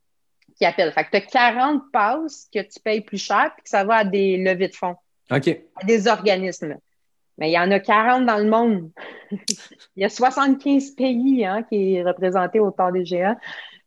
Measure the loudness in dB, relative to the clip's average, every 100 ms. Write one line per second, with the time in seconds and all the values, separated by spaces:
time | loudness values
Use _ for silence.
0 | _ _ _ _ _ _ 0 2 0 0
1 | 0 -2 0 2 2 2 0 -2 -2 0
2 | 0 -2 -6 -12 -10 -8 -8 -8 -4 -4
3 | -4 -10 -2 0 0 -4 -4 -2 2 2
4 | 2 0 0 0 0 0 -2 -4 -8 -8
5 | _ _ _ 0 0 -2 -8 -8 0 2
6 | 2 2 0 0 -2 -8 -10 -12 _ _
7 | _ _ _ -6 -2 0 2 0 2 2
8 | 4 2 2 0 2 2 2 0 -4 -16
9 | -18 -20 -12 -12 -8 -10 -12 -20 _ -4
10 | -4 0 0 2 0 0 2 0 0 -4
11 | -2 0 2 2 0 -2 -2 -2 0 0
12 | 0 0 0 0 0 2 0 0 0 0
13 | -2 -2 -2 -4 -10 -18 -18 -20